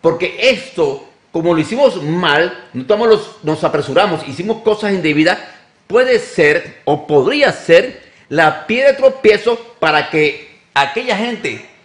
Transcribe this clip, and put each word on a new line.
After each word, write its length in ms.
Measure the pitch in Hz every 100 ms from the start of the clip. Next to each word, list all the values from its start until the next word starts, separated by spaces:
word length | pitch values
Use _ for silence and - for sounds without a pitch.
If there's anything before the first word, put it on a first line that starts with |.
Porque 360 | 165 165 180 - 233
esto, 580 | 214 - - 151 135 - _ _
como 240 | 170 165
lo 60 | 165
hicimos 420 | 156 233 277 185
mal, 640 | 147 170 175 147 175 - -
no 100 | 123
estamos 260 | 127 208 226
los, 360 | 214 - -
nos 180 | - 156
apresuramos, 640 | 175 151 139 139 196 160 -
hicimos 360 | 131 190 220
cosas 300 | - 214 208
indebidas, 460 | 190 156 147 160 185 - - _ _ _
puede 320 | 214 254 240
ser 640 | - - 151 151 - -
o 220 | - 147 -
podría 460 | 147 135 294 262
ser 500 | - - 170 240 - - _ _
la 380 | 147 156 - -
piedra 260 | 226 277
de 60 | 262
tropiezo 760 | 262 262 214 208 226 233 - -
para 320 | 160 151 147
que 480 | 160 151 139 - _ _
aquella 420 | 139 139 220 254 202
gente 480 | 233 226 147 110 - _